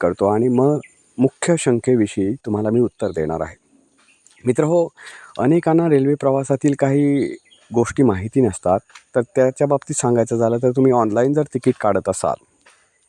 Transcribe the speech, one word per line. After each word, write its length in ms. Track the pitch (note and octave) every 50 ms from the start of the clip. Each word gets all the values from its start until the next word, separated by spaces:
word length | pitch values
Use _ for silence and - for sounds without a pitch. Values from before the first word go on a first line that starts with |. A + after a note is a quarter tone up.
करतो 260 | G2 F2 F2+ - G2+
आणि 200 | G2 G#2 A2 B2
मग 320 | B2+ B2 B2 C3 C#3+ D3+ C#3 - - _ _ _ _ _
मुख्य 380 | - B2+ C3 - _ - - E3+ D#3+
शंकेविषयी 760 | - C#3 A#2+ A2+ - B2+ B2+ A#2 G#2+ G2+ - G#2 F#2+ G2 B2
तुम्हाला 360 | - - G#2+ G#2 G#2 G#2+ G#2+
मी 100 | A2+ A#2+
उत्तर 280 | A#2+ - - - A2+
देणार 340 | G2 F2 E2 D#2 D2+ D#2+ D#2+
आहे. 140 | D#2+ E2 - _ _ _ _ _ _ _ _ _ _ _ _ _ _ _ _ _ -
मित्रहो, 420 | B2 A#2+ - D3+ D3+ E3+ F3 E3+ - - - - - - - - - - -
अनेकांना 500 | A2+ C3+ E3 F3 - E3 D#3+ E3 E3+ E3
रेल्वे 260 | D3 C#3 C3+ C#3 D3
प्रवासातील 580 | D3 C#3 C3+ C3+ C#3 C#3 - C#3+ C3 - D3 C#3 -
काही 540 | C#3+ C3+ C#3 D3 C#3+ C#3+ C#3+ C#3 G#2 C#2+ - - _ _ _ _ _ - G#2+
गोष्टी 300 | A#2 A#2 - - - C#3
माहिती 380 | A#2+ G2 F#2 G2 A2 - C3+
नसतात. 380 | B2+ G#2+ F#2 - - F2+ F#2 G2 - _ - - - _ -
तर 60 | B2+
त्याच्या 460 | A#2 - - C#3 B2+ C3 C3 - D3
बाबतीत 280 | C#3+ C#3+ C3+ - - D3+
सांगायचं 420 | - - B2 A#2+ A#2 A2+ - A#2+
झालं 200 | A2+ A#2 A2+ A#2
तर 140 | A#2+ B2+ B2+
तुम्ही 200 | B2 C3+ C3 C3
ऑनलाईन 420 | B2 A#2+ A2+ A2 G2+ A#2 B2 C#3 D3
जर 100 | D3+ D3+
तिकीट 320 | - - B2+ - C3 B2+ -
काढत 280 | - G#2 G2 F#2+ - G2
असाल, 340 | F#2+ - - D#2 B1 - _ _ _ _ _ _ _ _ _ _ _ _ _